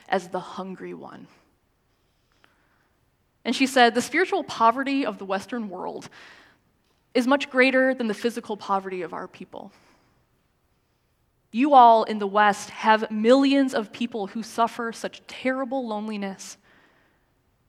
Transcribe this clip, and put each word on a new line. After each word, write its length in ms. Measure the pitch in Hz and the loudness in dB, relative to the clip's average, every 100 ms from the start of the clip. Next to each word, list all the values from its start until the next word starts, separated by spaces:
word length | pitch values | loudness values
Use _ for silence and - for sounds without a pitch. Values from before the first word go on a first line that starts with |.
| - | -4
as 200 | 196 175 | -4 -4
the 100 | 185 | -10
hungry 560 | - - 190 180 180 175 | -10 -12 -12 -14 -16 -16
one. 320 | 139 135 - _ _ _ _ _ _ _ _ _ _ _ _ _ _ _ _ _ _ _ _ _ | -18 -20 -20 _ _ _ _ _ _ _ _ _ _ _ _ _ _ _ _ _ _ _ _ _
And 120 | - 233 | -6 -2
she 120 | 262 | 0
said, 260 | 262 240 | 4 4
"The 80 | 233 | 4
spiritual 420 | - 320 370 392 | -2 0 0 -2
poverty 600 | 285 - 226 240 269 269 277 | -4 2 2 2 -2 -2 -4
of 140 | 196 | -6
the 60 | 196 | -6
Western 440 | 190 196 247 214 | -6 -6 -10 -10
world 400 | 180 165 - - - - - _ _ _ _ _ _ _ | -10 -10 -10 -14 -20 -20 -20 _ _ _ _ _ _ _
is 140 | 247 247 | 0 2
much 240 | 277 - | 2 0
greater 420 | 254 254 262 262 | 2 4 4 2
than 140 | 262 226 | 0 -4
the 80 | 208 | -2
physical 420 | 240 233 - 208 | -4 -4 -10 -10
poverty 460 | - 196 190 185 | -4 -4 -4 -10
of 100 | 165 | -10
our 140 | 175 180 | -10 -14
people. 440 | - 185 - 202 _ _ _ _ _ _ _ _ _ _ _ _ _ _ _ _ _ _ | -16 -18 -16 -18 _ _ _ _ _ _ _ _ _ _ _ _ _ _ _ _ _ _
You 220 | 220 294 | 0 6
all 300 | 277 240 226 | 10 10 8
in 160 | 220 214 | 4 -4
the 80 | 202 | -2
West 420 | 202 208 196 - | 4 4 2 -6
have 380 | - 226 220 220 | -4 2 2 2
millions 640 | 214 226 262 277 277 269 | 0 4 4 4 2 2
of 200 | 254 202 | -2 -6
people 340 | - 233 233 196 | -8 -8 -6 -8
who 160 | 226 | -10
suffer 480 | 208 - 233 - 233 | -8 -2 -2 -2 -10
such 340 | 220 190 - - | -8 -12 -12 -20
terrible 600 | - 254 262 269 269 240 | -8 -4 -4 -4 -6 -4
loneliness 720 | 208 214 214 196 185 - - _ _ _ _ _ _ _ _ _ _ | -6 -6 -8 -8 -10 -18 -20 _ _ _ _ _ _ _ _ _ _